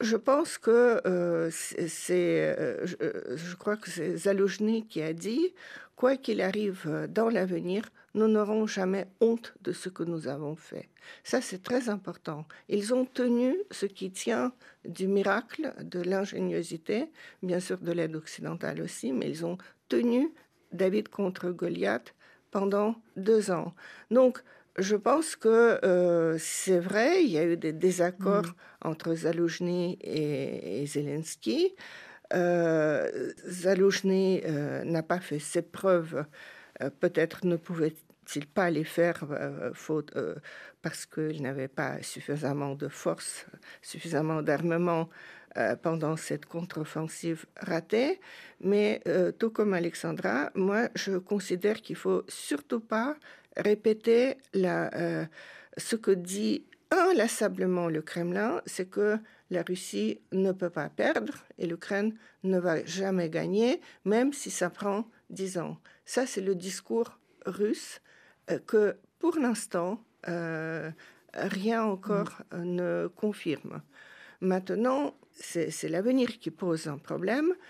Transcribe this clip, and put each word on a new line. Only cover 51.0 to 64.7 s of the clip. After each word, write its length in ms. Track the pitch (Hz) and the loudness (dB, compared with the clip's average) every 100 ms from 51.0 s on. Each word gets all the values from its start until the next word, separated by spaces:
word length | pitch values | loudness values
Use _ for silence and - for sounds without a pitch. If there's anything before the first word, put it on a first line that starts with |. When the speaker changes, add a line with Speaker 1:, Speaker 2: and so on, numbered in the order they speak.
| - 185 | -4 -4
Speaker 1:
considère 640 | 185 202 190 185 202 214 | -2 -4 -2 0 0 -2
qu'il 160 | - 180 | -6 -4
faut 280 | 190 190 - | 0 0 -2
surtout 540 | - - 285 - 240 | -12 -6 -6 -4 -6
pas 360 | 220 220 247 302 - - _ - | -2 -2 -2 -4 -12 -20 _ -2
répéter 800 | 208 208 220 214 233 233 262 269 _ | 2 4 4 2 4 4 4 0 _
la, 400 | 196 180 170 165 - | 0 2 2 -2 -2
euh, 280 | 170 160 160 - - - - - | -2 -2 -4 -10 -20 -20 -16 -12
ce 180 | - | -4
que 160 | 226 226 | 0 2
dit 540 | 190 175 190 214 - - - _ | 2 0 -2 0 -2 -4 -20 _
inlassablement 1000 | 349 370 339 226 - 208 185 185 180 170 | 4 6 4 2 0 -2 0 0 0 0
le 140 | 156 | -2
Kremlin, 580 | - 175 175 185 220 330 - | -4 -4 -2 0 -2 -2 -6
c'est 240 | - 185 | -8 -6
que 280 | 202 208 214 220 - _ | 0 0 0 -4 -18 _
la 120 | 180 | -4
Russie 580 | 165 180 - 202 220 220 _ | -2 -4 -4 -2 -2 -4 _
ne 180 | 190 190 | 0 2
peut 200 | 190 175 | 0 -2
pas 180 | 165 151 | -4 -6
perdre 460 | - 233 320 214 - - - | 0 2 2 -2 -8 -18 -8
et 80 | 175 | -6
l'Ukraine 500 | 170 - 196 214 220 - _ | -6 -4 -2 0 -4 -12 _
ne 160 | 190 185 | 0 2
va 260 | 175 156 | 2 0
jamais 460 | - 175 196 185 170 | -2 -4 0 0 0
gagner, 500 | 160 160 196 233 349 - - | -2 0 2 2 0 -4 -8
même 280 | 190 214 269 | 0 2 2
si 180 | 277 - | 0 -8
ça 200 | - 175 | -4 -4